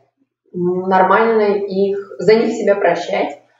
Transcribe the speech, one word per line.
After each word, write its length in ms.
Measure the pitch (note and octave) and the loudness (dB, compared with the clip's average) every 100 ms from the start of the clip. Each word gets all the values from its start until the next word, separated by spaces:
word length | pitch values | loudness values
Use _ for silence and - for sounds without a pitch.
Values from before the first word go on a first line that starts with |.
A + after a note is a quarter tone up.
| _ _ _ _ _ | _ _ _ _ _
нормально 1000 | F3+ F3+ F#3 F#3 F#3+ F#3 A3 A3+ A3 G3+ | -4 -2 -2 0 2 4 2 2 2 2
их, 640 | G3 - F#3+ G3 - - - | 0 -2 -2 -2 -2 -8 -2
за 160 | F#3 | 2
них 180 | A3+ A#3+ | 4 2
себя 220 | A#3 G3+ | -2 0
прощать. 640 | G3 E3+ - F#3 G#3 D4+ - _ | 2 0 -2 -4 -4 -4 -8 _